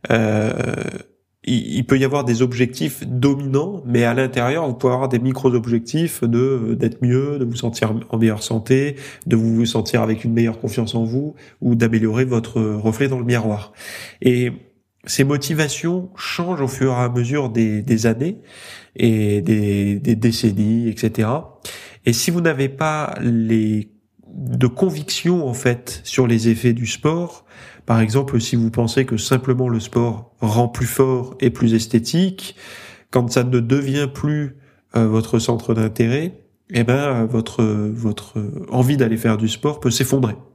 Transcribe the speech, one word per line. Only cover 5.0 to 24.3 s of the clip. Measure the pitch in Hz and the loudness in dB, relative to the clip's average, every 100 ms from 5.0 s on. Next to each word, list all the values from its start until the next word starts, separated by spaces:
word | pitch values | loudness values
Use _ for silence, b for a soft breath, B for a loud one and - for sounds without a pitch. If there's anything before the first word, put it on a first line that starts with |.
| 135 | 0
des | 120 | 0
micro-objectifs | 127 131 131 120 113 117 113 147 127 - | 0 0 2 2 0 -2 0 -2 -2 -2
de, | 117 117 131 131 113 | 0 2 2 0 -2
d'être | 117 113 - | -2 -2 0
mieux, | 123 123 143 139 | 2 2 0 -2
de | |
vous | 120 | -4
sentir | 117 120 - 110 113 - | -4 -6 -2 -2 -2 -4
en | 113 | 2
meilleure | 113 107 | 2 2
santé, | - 113 107 131 143 139 B B - | -4 -4 2 2 2 -6 B B 0
de | 113 | 2
vous, | 113 | 2
vous | 113 | 2
sentir | 117 110 98 117 | 2 0 0 0
avec | 110 110 | 0 0
une | 120 | 0
meilleure | 117 117 113 | 0 0 -2
confiance | 113 123 113 113 | -6 -4 -2 -2
en | |
vous, | 113 127 147 B B B | -2 -2 -4 B B B
ou | 120 113 | 0 2
d'améliorer | 113 113 110 117 | 2 2 2 0
votre | 131 120 113 117 | 0 0 -2 -2
reflet | 110 107 110 113 139 | -2 0 -2 0 -2
dans | 131 | -2
le | |
miroir. | 120 120 110 104 - B B B B B | 0 0 0 -4 -8 B B B B B
Et | 127 123 123 - - _ _ _ | 2 2 0 -4 -18 _ _ _
ces | - - | -6 0
motivations | 135 143 135 156 147 - 170 180 180 | 2 2 -2 -2 -2 -2 -4 -4 -6
changent | - - - 175 175 | -12 -8 -6 -4 -2
au | 131 | -4
fur | - 131 | 0 0
et | 123 | 2
à | 123 | 0
mesure | 123 120 147 131 | 0 0 -2 -2
des, | 113 110 107 | 0 0 0
des | 117 113 117 | 0 2 2
années | 113 160 214 B B B B B - | 0 -2 -6 B B B B B 0
et | 117 110 107 104 | 2 4 2 0
des, | 160 107 104 101 101 101 | 2 2 2 0 0 0
des | - | 0
décennies, | 113 117 113 110 98 107 117 117 | 2 2 2 0 2 2 2 0
et | 104 | -2
cetera. | 110 110 110 143 - _ B B B B | -2 0 0 -2 -6 _ B B B B
Et | - | 0
si | 117 - | 0 0
vous | 175 | 2
n'avez | 165 135 135 | 2 2 -2
pas | 135 156 151 147 - | 0 -2 -2 -6 -4
les, | 123 117 113 113 107 107 104 _ _ _ | 0 0 2 2 2 -2 -4 _ _ _
de | - | -20